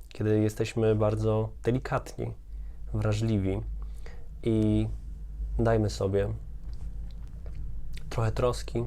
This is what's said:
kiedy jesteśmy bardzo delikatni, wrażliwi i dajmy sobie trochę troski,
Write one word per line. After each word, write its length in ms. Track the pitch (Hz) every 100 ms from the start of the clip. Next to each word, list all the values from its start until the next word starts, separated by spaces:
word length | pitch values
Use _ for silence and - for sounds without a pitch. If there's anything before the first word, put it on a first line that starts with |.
| -
kiedy 300 | - 107 107
jesteśmy 560 | 107 107 113 - 110 107
bardzo 540 | 107 104 110 107 110 -
delikatni, 720 | - 123 - 131 - - 117 113 - - - - -
wrażliwi 680 | 110 107 107 113 107 95 98 113 - - - - - - -
i 440 | 117 110 107 107 110 110 - - - - - -
dajmy 300 | 117 113 104
sobie 440 | - 98 98 101 110 - - - - - - - - - - - - - - - - -
trochę 220 | - 110
troski, 540 | 110 123 117 - 117